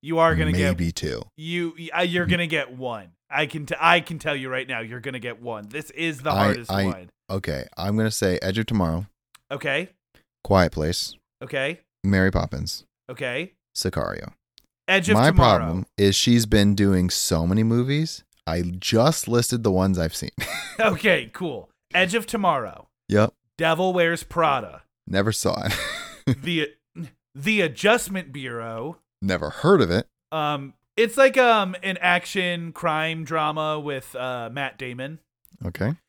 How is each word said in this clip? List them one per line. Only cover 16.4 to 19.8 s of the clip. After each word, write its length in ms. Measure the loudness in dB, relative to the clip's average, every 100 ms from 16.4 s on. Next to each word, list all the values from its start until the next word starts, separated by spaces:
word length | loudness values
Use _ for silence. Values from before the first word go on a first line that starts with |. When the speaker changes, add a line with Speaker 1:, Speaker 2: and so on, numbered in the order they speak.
| 4
Speaker 2:
been 300 | 4 4 4
doing 340 | 4 4 2
so 380 | 0 0 0 2
many 160 | 2
movies. 600 | 2 2 0 -2 -2 -6 _ _ -6
I 160 | -4
just 680 | -4 -6 0 4 4 4 0
listed 360 | 0 2 0
the 80 | 2
ones 260 | 4